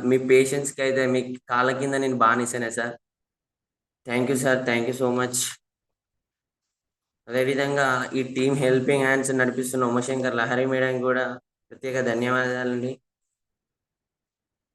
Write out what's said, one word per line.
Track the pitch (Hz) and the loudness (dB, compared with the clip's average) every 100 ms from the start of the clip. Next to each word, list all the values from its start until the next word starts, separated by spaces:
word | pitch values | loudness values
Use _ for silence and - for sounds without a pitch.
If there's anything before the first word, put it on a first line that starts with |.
మీ | 127 127 | 2 2
పేషెన్స్‌కి | 127 131 131 143 139 - | 6 6 6 0 -4 -4
అయితే | 135 135 127 | -2 0 0
మీ | 127 123 127 - | 0 -2 -8 -4
కాళ్ళ | 123 127 | 0 0
కింద | 131 139 | 0 -2
నేను | 139 135 127 | 0 0 2
బానిసనే | 113 120 120 123 117 | 4 2 0 -4 -6
సార్. | 117 117 117 _ _ _ _ _ _ _ _ _ _ - | -4 -6 -8 _ _ _ _ _ _ _ _ _ _ -4
Thank | 123 127 | -2 0
you | 135 | 0
సార్, | 135 127 | 2 0
thank | 123 117 117 | 0 -2 -2
you | 127 | -2
so | 127 | 0
much. | 123 123 123 - - _ _ _ _ _ _ _ _ _ _ _ _ _ _ _ _ - | 0 -2 -4 -6 -8 _ _ _ _ _ _ _ _ _ _ _ _ _ _ _ _ -6
అదేవిధంగా | 123 131 135 139 143 135 127 127 | -2 0 0 0 0 0 0 -2
ఈ | 131 | -4
టీమ్ | 123 131 131 135 | -4 -2 0 2
హెల్పింగ్ | 131 131 127 143 | 2 2 4 2
హ్యాండ్స్ | 131 135 131 | 4 2 2
నడిపిస్తున్న | 131 127 120 127 131 123 | 0 0 0 -4 0 0
ఉమాశంకర్ | 123 123 131 127 117 | 0 -2 -2 -2 -2
లహరి | 113 123 131 | -2 0 0
మేడం | 131 131 127 | 0 0 0
కూడా | 127 127 123 127 _ _ | 0 -2 -2 -8 _ _
ప్రత్యేక | - 117 131 127 | -20 -12 -6 -2
ధన్యవాదాలండి. | 120 117 123 127 127 127 123 123 123 131 _ _ _ _ _ _ _ _ _ _ _ _ _ _ _ _ _ | 0 0 0 0 0 -2 -4 -4 -4 -8 _ _ _ _ _ _ _ _ _ _ _ _ _ _ _ _ _